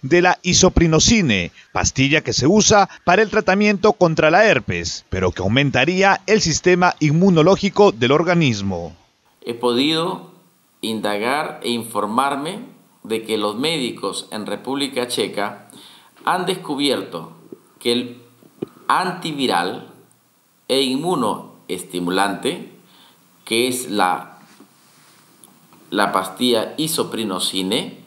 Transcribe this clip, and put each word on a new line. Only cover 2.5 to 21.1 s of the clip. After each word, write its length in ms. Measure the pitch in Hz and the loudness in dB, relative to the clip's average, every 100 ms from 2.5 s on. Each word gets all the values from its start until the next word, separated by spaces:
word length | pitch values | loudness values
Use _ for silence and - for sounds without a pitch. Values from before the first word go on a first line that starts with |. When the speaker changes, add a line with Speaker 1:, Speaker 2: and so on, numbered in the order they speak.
| 214 190 208 190 - | 4 6 4 2 -2
Speaker 1:
para 180 | - 185 | 0 2
el 80 | 214 | 2
tratamiento 640 | 214 214 190 208 202 214 | 0 2 2 2 2 2
contra 400 | - 170 160 156 | 4 2 4 4
la 140 | 170 220 | 6 4
herpes, 580 | 151 104 90 85 - _ | 4 0 -6 -6 -10 _
pero 240 | 92 90 | -2 -2
que 80 | 87 | 0
aumentaría 800 | 92 120 143 123 139 185 196 190 - | 0 2 2 2 0 2 2 2 2
el 120 | 214 | 0
sistema 560 | 165 143 180 180 180 - | 2 0 2 4 2 2
inmunológico 920 | 151 151 196 170 156 196 202 - 202 | 0 4 4 6 4 4 0 4 4
del 220 | 113 120 | 4 2
organismo. 840 | 147 170 170 151 107 101 92 85 82 _ _ _ _ | 2 2 2 2 0 -4 -6 -8 -14 _ _ _ _
Speaker 2:
He 120 | - | -12
podido 760 | 117 123 120 143 160 170 180 - - _ _ _ _ | -4 -2 0 0 0 -4 -8 -14 -20 _ _ _ _
indagar 800 | 107 110 104 104 113 135 101 - | -8 -6 -4 -4 -2 -4 -6 -8
e 100 | - | -6
informarme 1000 | 120 113 104 101 113 139 139 151 139 - - _ _ | -6 -4 -6 -2 -2 -2 -4 -8 -10 -14 -20 _ _
de 200 | - 113 | -8 -6
que 120 | 110 107 | -4 -4
los 200 | 104 104 | -2 -4
médicos 720 | 147 165 123 - 98 95 - | -4 -4 -6 -6 -8 -8 -12
en 140 | 107 101 | -12 -10
República 600 | 101 - 139 139 135 123 | -10 -8 -6 -6 -4 -6
Checa 640 | - 98 92 101 - - - - - _ _ | -4 -4 -4 -8 -8 -20 -20 -20 -20 _ _
han 220 | - 180 180 | -4 -2 -2
descubierto 880 | 185 - 139 143 110 95 85 80 - - - _ _ | -6 -6 -2 -2 -2 -4 -12 -14 -20 -20 -20 _ _
que 140 | 120 | -2
el 280 | 120 120 - - _ _ _ - - - | -2 -4 -12 -20 _ _ _ -14 -14 -2
antiviral 1000 | 139 180 165 165 143 127 92 87 113 - - _ _ _ _ _ _ _ | -2 -2 -6 -10 -4 -2 -2 -2 -8 -14 -20 _ _ _ _ _ _ _
e 140 | 131 | -2
inmunoestimulante, 1900 | 135 131 165 | 0 -2 -2